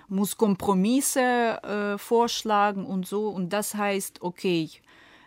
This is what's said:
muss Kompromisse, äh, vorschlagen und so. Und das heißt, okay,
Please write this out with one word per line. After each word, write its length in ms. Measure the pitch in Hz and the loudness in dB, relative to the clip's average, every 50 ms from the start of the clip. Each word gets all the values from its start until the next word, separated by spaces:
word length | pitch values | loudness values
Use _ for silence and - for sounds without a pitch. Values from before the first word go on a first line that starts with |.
| - - | -12 -6
muss 260 | 190 190 208 196 - | -2 -2 0 0 0
Kompromisse, 1300 | - 226 208 196 - - 208 196 185 185 220 247 277 277 - - 277 254 247 247 240 233 226 220 - - | 2 2 2 2 0 2 2 2 2 4 2 2 2 2 0 0 2 2 2 4 2 2 0 0 -4 -6
äh, 340 | - 202 208 208 208 202 202 | -6 -6 -4 -2 -4 -4 -6
vorschlagen 880 | - - 240 226 233 233 - - - 220 208 208 202 208 202 196 185 | -2 0 2 2 2 2 0 -4 -2 2 2 4 4 2 0 -2 -6
und 220 | - 196 190 180 | -4 -4 -4 -4
so. 220 | - 196 202 214 214 | -2 -4 -4 -2 -2
Und 240 | 180 185 185 170 202 | -4 -4 -4 -2 -2
das 220 | 208 208 - - | -4 -4 -4 -4
heißt, 460 | 208 208 202 202 196 196 - - - - | -2 -2 0 -2 -2 -4 -6 -10 -8 -8
okay, 460 | 180 175 - - 196 175 165 160 151 - - _ _ - - - - - - _ | -8 -6 -4 -2 0 0 0 0 -4 -8 -18 _ _ -20 -20 -20 -20 -20 -20 _